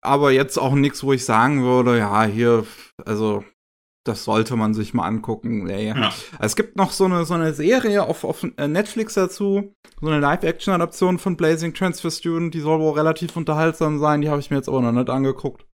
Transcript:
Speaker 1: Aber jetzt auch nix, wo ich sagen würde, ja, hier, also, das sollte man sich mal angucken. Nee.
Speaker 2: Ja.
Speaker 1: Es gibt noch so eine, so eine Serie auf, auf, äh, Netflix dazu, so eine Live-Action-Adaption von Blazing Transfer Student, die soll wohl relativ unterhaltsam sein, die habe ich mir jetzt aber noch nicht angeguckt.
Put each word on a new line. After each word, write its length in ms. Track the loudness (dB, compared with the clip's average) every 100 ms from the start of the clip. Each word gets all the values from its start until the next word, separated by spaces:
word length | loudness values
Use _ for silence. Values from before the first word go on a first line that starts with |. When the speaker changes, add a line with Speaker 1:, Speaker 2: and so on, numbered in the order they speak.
Speaker 1:
Aber 260 | 2 4 6
jetzt 280 | 4 2 0
auch 160 | 0
nix, 280 | 2 2 0
wo 100 | -2
ich 120 | 0
sagen 380 | 2 2 4 2
würde, 340 | 4 4 4 4
ja, 260 | 2 2
hier, 400 | 2 2 4 4 0 -10 -20 _
also, 400 | -6 -2 -2 -2 -6 _ _ _ _ _ -8
das 180 | -6
sollte 320 | 0 0 2 0
man 160 | 0
sich 200 | 0 -2
mal 120 | -2 -2
angucken. 580 | -4 -4 -6 -4 -6
Nee. 240 | -4 -4 -4
Speaker 2:
Ja. 240 | -2 -2 -4 -16 -4
Speaker 1:
Es 160 | -4
gibt 220 | -2 -4 0
noch 160 | -2
so 140 | 2 2
eine, 180 | 2
so 100 | 0
eine 180 | 0 -2
Serie 520 | 0 2 2 2 0
auf, 200 | 0 -2
auf, 220 | -4 -6 -6 -4
äh, 120 | -2
Netflix 460 | -2 -2 -4 -4
dazu, 600 | 0 -2 -2 -2 0 -2 _ -20 -8
so 60 | -2
eine 140 | 0
Live-Action-Adaption 1000 | 2 0 -2 -2 0 0 0 0 0 2
von 180 | -2 0
Blazing 380 | 2 2 -2
Transfer 360 | -2 -4 -2 -6
Student, 440 | -6 -4 -2 -2
die 60 | -4
soll 180 | 0 2
wohl 140 | 2
relativ 440 | 2 0 0 -4 -6
unterhaltsam 640 | -4 0 0 2 -2 0
sein, 220 | 2 2
die 80 | 0
habe 100 | -2
ich 100 | -2
mir 60 | -4
jetzt 100 | 0
aber 120 | 0
noch 100 | 2
nicht 180 | 2 0
angeguckt. 560 | 0 0 -2 -6 -10 -20